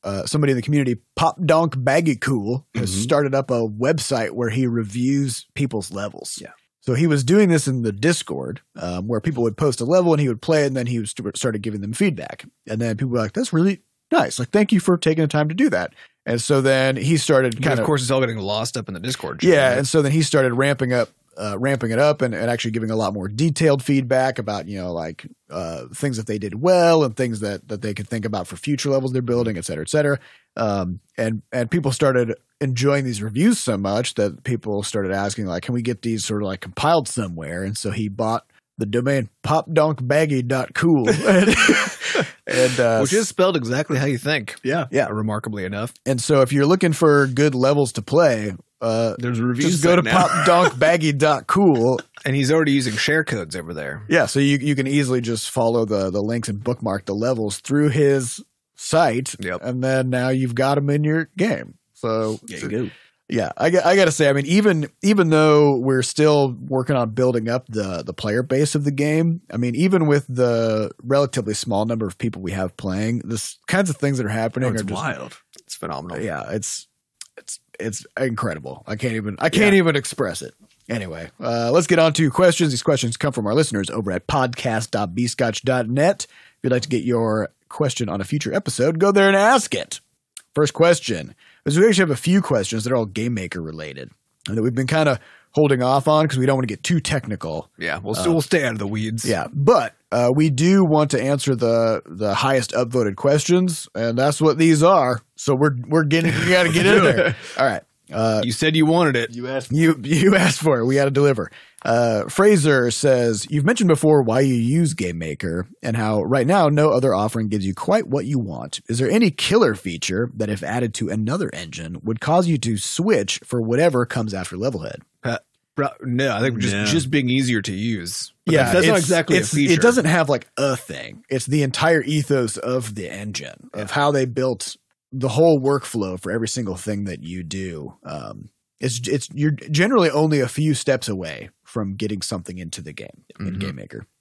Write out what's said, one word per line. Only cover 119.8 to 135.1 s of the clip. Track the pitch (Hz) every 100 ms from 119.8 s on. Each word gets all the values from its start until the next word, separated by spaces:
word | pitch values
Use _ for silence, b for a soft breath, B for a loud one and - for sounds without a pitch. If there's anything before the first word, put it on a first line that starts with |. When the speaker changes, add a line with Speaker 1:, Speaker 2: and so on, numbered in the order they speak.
| 95 82 - 95 120 107
Speaker 1:
that | 104
if | 104
added | 73 120 120 -
to | 104
another | 107 107 165 185
engine | 78 87 80 82 87
would | 107 113
cause | - 170 175
you | 151
to | 117 104
switch | - - 185 202 101 -
for | - 123
whatever | 113 123 170 127 117
comes | 127 110
after | 95 90 92
Levelhead?" | 120 110 78 - _ _ 123
Speaker 3:
Uh, | 117 _ _ _ -
bro, | 139 -
no, | 127 123 135
I | 104
think | 131 113
just, | 98
Speaker 2:
No. | 101 104
Speaker 3:
just | 165 131
being | 147 127
easier | 127 127 117
to | 101
use. | 95 113 107 87 - - _ -
But | 156
Speaker 1:
Yeah, |
Speaker 3:
that's, | 127
that's | 180 170
not | 208
Speaker 1:
it's, | 160
Speaker 3:
exactly | 175 160 180
Speaker 1:
it's, | 110
Speaker 3:
a | 151
feature. | 185
Speaker 1:
it | 165
doesn't | 233 247 160
have, | 170 147
like, | 135 - -
a | 139 127
thing. | - - - - _
It's | 131 123
the | 151
entire | 139 - 160 160
ethos | 135 151 143 139 117 -
of | - 127 113 104
the | 90
engine, | 98 104 85 65 - -
of | - 101
Speaker 3:
Yeah. |
Speaker 1:
how | - 143
they | 143 131
built | 123 131 117 - - _ _ _